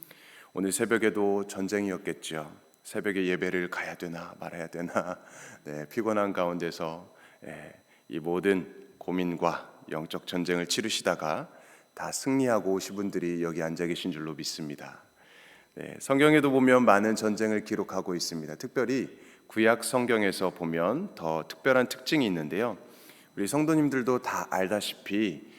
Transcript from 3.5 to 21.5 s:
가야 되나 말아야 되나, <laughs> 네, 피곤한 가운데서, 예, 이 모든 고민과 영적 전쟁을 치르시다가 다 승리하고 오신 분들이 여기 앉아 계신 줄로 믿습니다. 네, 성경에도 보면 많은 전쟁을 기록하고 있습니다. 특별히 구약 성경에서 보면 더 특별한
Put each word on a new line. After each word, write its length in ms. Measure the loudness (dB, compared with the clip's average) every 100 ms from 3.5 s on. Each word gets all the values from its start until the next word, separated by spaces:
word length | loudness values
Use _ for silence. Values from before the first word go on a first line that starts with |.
| -2 -2
가야 260 | -6 -8 -8
되나 380 | -8 -8 -10 -12
말아야 280 | -12 -8 -10
되나, 500 | -6 -4 -2 -4 -8 -12 -20
<laughs> 160 | -20 -18
네, 220 | -12 -10 -8
피곤한 420 | -4 0 0 0
가운데서, 800 | 0 -2 -2 -4 -4 -6 -8 -14 -20 -20 -20 -16
예, 280 | -14 -16 -20 _ _ -10
이 100 | -6
모든 680 | -2 0 4 2 0 -12 -20 -14
고민과 840 | -4 0 0 2 0 0 -8 -20 -8
영적 360 | -8 -6 -10 -6
전쟁을 400 | -4 0 0 0
치르시다가 840 | -2 -2 -2 0 0 0 -4 -6 -16 -20 -20 _
다 180 | -10 -8
승리하고 600 | -4 0 2 4 2 2
오신 240 | -2 -2 -4
분들이 460 | -4 -2 -2 -2
여기 200 | -2 -2
앉아 240 | -4 -2 -2
계신 260 | -2 -4
줄로 200 | -6 -8
믿습니다. 720 | -8 -8 -6 -8 -10 -14 -18 -20 _ -20 -20 -20 -20 _
네, 200 | -14 -12 -10
성경에도 500 | 0 6 8 8 6
보면 360 | 6 8 8 8
많은 300 | 8 6 2
전쟁을 480 | 0 0 0 0
기록하고 500 | -2 -4 -2 -4 -4
있습니다. 400 | -4 -4 -6 -8
특별히 560 | -10 -6 -2 0 0 -2 -8 -20 -20 -8
구약 380 | 4 6 6
성경에서 640 | 2 0 2 4 4 2 0
보면 640 | 0 -2 2 2 0 -4
더 300 | -6 -2 -2
특별한 440 | -4